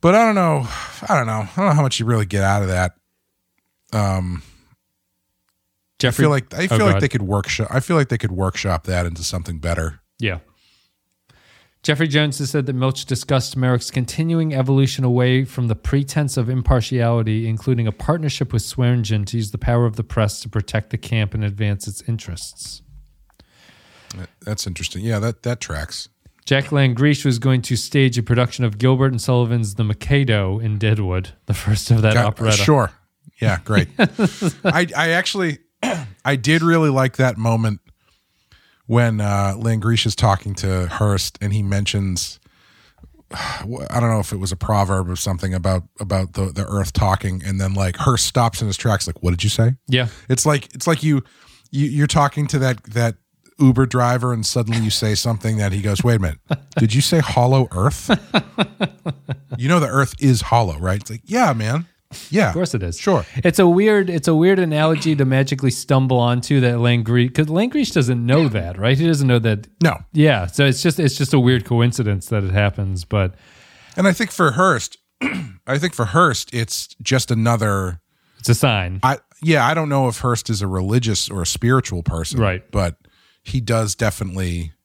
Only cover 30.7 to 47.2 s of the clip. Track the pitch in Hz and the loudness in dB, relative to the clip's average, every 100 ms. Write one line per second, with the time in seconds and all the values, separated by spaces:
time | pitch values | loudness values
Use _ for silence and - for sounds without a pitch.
30.7 | 104 110 107 95 90 92 - - 101 - | 0 0 0 0 -4 -6 -14 -6 -4 -2
31.7 | 104 - 117 107 113 120 101 110 104 98 | -2 2 4 4 4 2 0 0 2 4
32.7 | 147 104 - _ _ - _ 110 90 - | 4 2 -4 _ _ -20 _ 0 0 0
33.7 | 104 90 - 226 - 202 - 185 - 190 | 0 0 0 0 2 -2 0 -4 -2 0
34.7 | 156 180 160 165 170 - 202 175 143 _ | 0 0 0 0 0 -2 -2 -4 -4 _
35.7 | _ 247 185 120 95 131 139 131 160 165 | _ -6 -6 -8 -6 -2 0 2 2 4
36.7 | 165 156 131 131 - 131 110 113 113 113 | 4 4 2 0 2 0 2 0 2 0
37.7 | 101 _ _ _ _ _ _ _ _ _ | -4 _ _ _ _ _ _ _ _ _
38.7 | _ - 113 120 107 104 101 98 98 113 | _ 0 2 2 2 0 2 0 -2 -2
39.7 | 110 110 117 113 - 110 98 101 98 98 | -2 0 0 -2 0 2 2 -2 -6 -2
40.7 | 92 90 - 107 98 - - 104 104 98 | -2 -4 -2 0 0 -4 -6 -4 -2 0
41.7 | 98 101 104 98 90 - - _ _ _ | -2 -2 -2 -2 -4 -6 -12 _ _ _
42.7 | _ _ _ - _ _ - - - 101 | _ _ _ -20 _ _ -10 -10 -8 -10
43.7 | 117 - - 117 110 95 101 92 92 - | -10 -6 0 0 0 -2 -4 -6 -4 0
44.7 | 104 95 95 87 90 - 90 95 92 92 | 0 2 0 -2 -4 -4 -4 -2 -2 0
45.7 | 92 - - 98 95 95 95 95 78 101 | -2 -4 -12 -4 -2 -2 -4 -4 -4 -4
46.7 | 101 92 - 101 95 | -2 -2 0 2 0